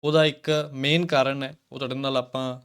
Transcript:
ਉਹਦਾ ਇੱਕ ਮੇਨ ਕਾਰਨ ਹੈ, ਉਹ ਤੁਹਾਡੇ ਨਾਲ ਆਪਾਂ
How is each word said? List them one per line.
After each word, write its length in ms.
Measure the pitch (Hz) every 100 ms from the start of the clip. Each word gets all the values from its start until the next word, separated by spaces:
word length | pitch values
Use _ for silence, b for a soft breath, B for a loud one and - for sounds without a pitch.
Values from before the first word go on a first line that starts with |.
ਉਹਦਾ 200 | 147 156
ਇੱਕ 460 | 156 139 - 151 147
ਮੇਨ 340 | 135 139 160 170
ਕਾਰਨ 360 | 143 131 139
ਹੈ, 140 | 135 - _
ਉਹ 60 | 135
ਤੁਹਾਡੇ 160 | 131
ਨਾਲ 220 | 127 135 135
ਆਪਾਂ 440 | 127 131 131 127